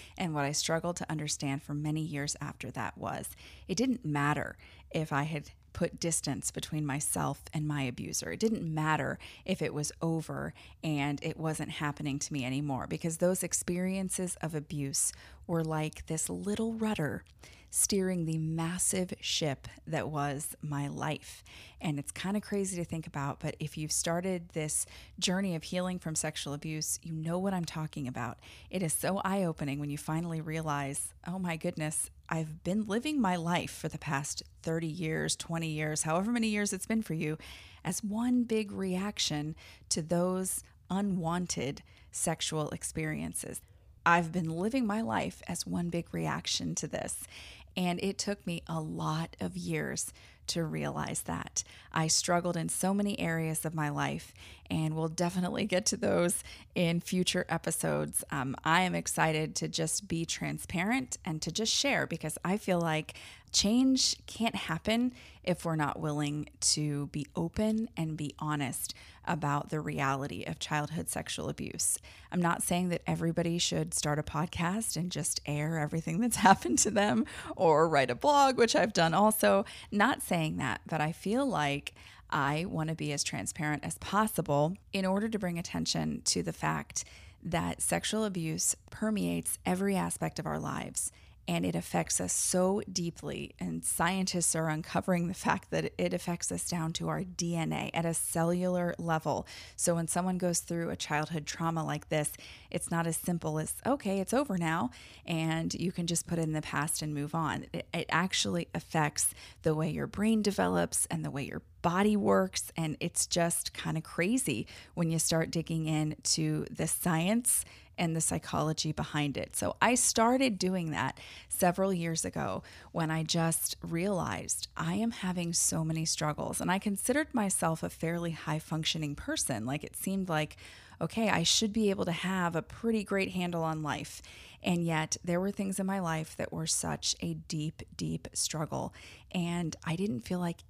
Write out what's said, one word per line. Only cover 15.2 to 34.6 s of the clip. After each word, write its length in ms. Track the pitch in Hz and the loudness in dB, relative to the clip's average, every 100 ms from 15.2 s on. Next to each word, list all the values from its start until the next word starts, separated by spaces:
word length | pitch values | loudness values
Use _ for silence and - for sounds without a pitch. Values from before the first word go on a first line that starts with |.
| - - - | -14 -16 -2
were 180 | 165 160 | 0 0
like 400 | 156 156 - - | 0 -2 -6 -6
this 240 | 160 - | -4 -2
little 460 | 175 185 214 226 226 | -4 -2 0 -2 0
rudder 500 | 220 214 143 104 - - - - - | 0 0 0 -2 -8 -18 -20 -20 -6
steering 520 | - - 196 185 180 | 0 2 2 2 2
the 140 | 160 160 | 0 0
massive 760 | 160 160 165 180 - 190 180 - | 0 0 -2 0 0 2 -2 -4
ship 480 | - - 156 131 - - - | -4 0 0 -2 -8 -16 -4
that 220 | 156 110 | -2 -2
was 480 | 151 143 139 151 - | -2 -2 -2 -6 -8
my 260 | 151 143 143 | -6 -4 -4
life. 560 | 151 143 151 - - - - - - | -4 -4 -4 -8 -16 -18 -20 -20 -6
And 180 | 175 143 | -4 -2
it's 120 | 139 | -4
kinda 280 | - 180 208 | -6 -2 -2
crazy 380 | - 202 190 180 | -2 -2 0 -2
to 80 | 170 | -4
think 200 | 165 156 | -4 -6
about, 360 | 151 139 - | -4 -4 -4
but 160 | 160 - | -6 -4
if 180 | 151 - | -6 -6
you've 140 | 151 | -2
started 560 | - - 170 185 180 170 | 0 0 0 0 -2 -4
this 360 | - 156 - - - - - | -4 -2 -2 -4 -8 -16 -4
journey 360 | 196 185 196 165 | 0 2 0 -2
of 80 | |
healing 360 | - 180 180 180 | -4 -2 -2 -4
from 160 | - 156 | -4 -2
sexual 380 | 160 156 - | -2 -4 -6
abuse, 480 | 143 160 156 147 - | -6 -4 -4 -4 -4
you 80 | 165 | -6
know 260 | 160 160 175 | -6 -2 0
what 160 | 190 | 0
I'm 120 | 185 170 | 0 -2
talking 420 | - 156 - 131 | -4 -6 -4 -6
about. 320 | 123 117 - - - - | -4 -6 -8 -16 -20 -8
It 120 | 185 | -4
is 120 | 165 | -2
so 260 | - 156 196 190 | 0 0 0 0
eye-opening 540 | 196 180 160 147 139 | 0 0 0 -2 -2
when 100 | 147 | -4
you 80 | 143 | -4
finally 420 | - 160 170 160 | -2 -2 -2 -4
realize, 720 | 156 160 156 143 139 143 - - - | -4 -4 -2 -2 -2 -4 -6 -8 -8
"Oh 100 | 185 | -4
my 200 | 180 160 | -2 -2
goodness, 520 | 175 175 156 - - - - | -2 -2 -2 -2 -6 -10 -4
I've 340 | 160 156 156 | -2 -2 -4
been 240 | 170 202 214 | -2 0 0
living 320 | 208 302 302 | 0 0 2
my 160 | 202 180 | 2 2
life 360 | 165 175 87 | 2 0 0
for 180 | - 160 | -6 -6
the 80 | 151 | -6
past 440 | - 143 147 - - - | -2 -2 -2 -6 -10 -10